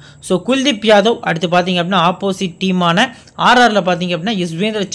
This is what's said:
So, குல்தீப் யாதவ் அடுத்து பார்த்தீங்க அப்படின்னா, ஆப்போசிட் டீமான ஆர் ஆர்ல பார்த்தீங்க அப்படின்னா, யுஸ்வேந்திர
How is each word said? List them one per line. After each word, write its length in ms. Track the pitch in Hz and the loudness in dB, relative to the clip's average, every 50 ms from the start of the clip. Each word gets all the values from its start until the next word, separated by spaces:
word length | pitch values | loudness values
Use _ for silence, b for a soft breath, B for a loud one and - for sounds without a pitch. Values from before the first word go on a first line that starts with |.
| B B B B | B B B B
So, 220 | - - 190 180 180 | -4 -4 -4 -2 0
குல்தீப் 380 | - 262 269 262 285 254 202 208 | -2 -2 0 0 0 -2 0 2
யாதவ் 360 | 214 214 202 196 226 226 - | 2 4 4 4 2 0 0
அடுத்து 280 | - - 170 165 - 170 | -2 -4 -4 -2 -2 0
பார்த்தீங்க 320 | 170 180 175 180 185 175 170 | 0 0 0 0 -2 -2 -2
அப்படின்னா, 340 | 175 202 185 160 175 185 | 0 0 2 2 0 0
ஆப்போசிட் 400 | - - 196 185 190 196 175 170 - | -2 -4 -4 -4 -4 -6 -6 -6 -4
டீமான 500 | 190 190 185 180 175 170 170 190 247 262 B B B B B | -2 -2 0 0 0 2 2 2 0 -2 B B B B B
ஆர் 240 | - 165 196 240 247 | 0 2 4 4 6
ஆர்ல 200 | 247 233 214 202 | 4 4 4 2
பார்த்தீங்க 340 | 170 185 180 170 180 175 175 | 0 0 -2 -2 -2 -4 -4
அப்படின்னா, 200 | 165 165 226 226 185 175 | -4 -4 -4 -4 -4 -4
யுஸ்வேந்திர 460 | 170 165 160 202 220 220 214 190 - | -4 -4 -4 -4 -2 -2 -4 -6 -4